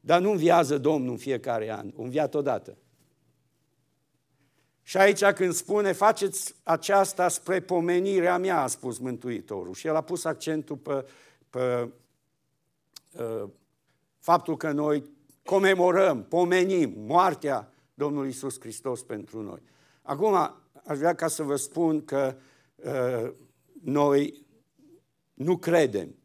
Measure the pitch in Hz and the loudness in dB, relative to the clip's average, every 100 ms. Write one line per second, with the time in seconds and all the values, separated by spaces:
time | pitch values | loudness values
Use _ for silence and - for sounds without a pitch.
0 | - 170 190 202 165 170 143 147 135 156 | 4 2 4 2 4 4 4 2 0 0
1 | 127 120 139 123 127 113 110 107 104 - | -2 -6 -4 -6 -4 -4 -4 -8 -12 -12
2 | 120 135 147 151 139 110 - - _ _ | -6 -2 -2 -2 -2 -4 -6 -20 _ _
3 | _ _ _ _ _ _ _ _ _ _ | _ _ _ _ _ _ _ _ _ _
4 | _ _ _ _ _ _ _ _ - 185 | _ _ _ _ _ _ _ _ -6 4
5 | 196 202 196 202 185 170 - 208 202 185 | 6 6 2 4 0 -2 -2 0 0 4
6 | 208 208 196 - - - - 160 - 196 | 2 4 -2 -4 -10 -12 -2 -2 2 2
7 | 190 - 180 - - 185 175 180 170 180 | 2 0 -2 -2 -4 -4 -2 -2 0 0
8 | 196 190 175 180 190 170 131 - 131 113 | 2 0 2 0 0 0 -2 -4 -8 -8
9 | 127 117 127 113 - 101 90 92 160 156 | -8 -8 -8 -8 -8 -10 -10 -8 -4 -2
10 | 156 175 165 156 - 156 147 139 - 139 | -2 -6 -6 -6 -6 -6 -6 -12 -6 -6
11 | 135 - _ _ _ 123 127 123 120 - | -6 -20 _ _ _ -4 -2 -2 -4 -10
12 | _ _ _ _ _ _ _ _ _ - | _ _ _ _ _ _ _ _ _ -20
13 | _ - 117 113 101 - _ _ _ _ | _ -10 -8 -6 -10 -14 _ _ _ _
14 | _ _ - 170 165 156 160 147 151 147 | _ _ 2 2 2 -4 -2 -2 0 0
15 | - _ _ _ - 196 190 190 180 180 | -4 _ _ _ 0 2 4 4 4 4
16 | 196 131 101 170 175 185 185 185 139 107 | 4 2 -2 0 2 4 2 2 0 -2
17 | 107 165 185 147 147 131 104 _ _ - | 0 4 4 0 -4 -4 -6 _ _ -6
18 | 143 147 135 127 139 127 113 110 135 123 | -4 -2 -6 -6 -10 -10 -14 -10 -8 -8
19 | - 110 - 110 101 - _ _ _ _ | -8 -12 -10 -12 -12 -14 _ _ _ _
20 | - 143 214 190 - - _ - - 143 | -10 -2 2 2 0 -6 _ -20 -8 0
21 | 160 170 165 - 147 143 131 165 165 156 | 0 0 -2 -4 -4 -4 -4 -2 0 0
22 | - 135 135 123 _ _ _ _ - 135 | -2 -2 -2 -4 _ _ _ _ -8 -2
23 | 123 123 117 - _ _ _ - 170 143 | -2 -2 -6 -10 _ _ _ -14 -4 2
24 | 147 139 143 - _ _ _ _ _ _ | 4 4 0 -6 _ _ _ _ _ _
25 | _ _ _ _ 139 180 170 170 143 104 | _ _ _ _ -2 -2 2 4 4 0
26 | 80 - | -6 -14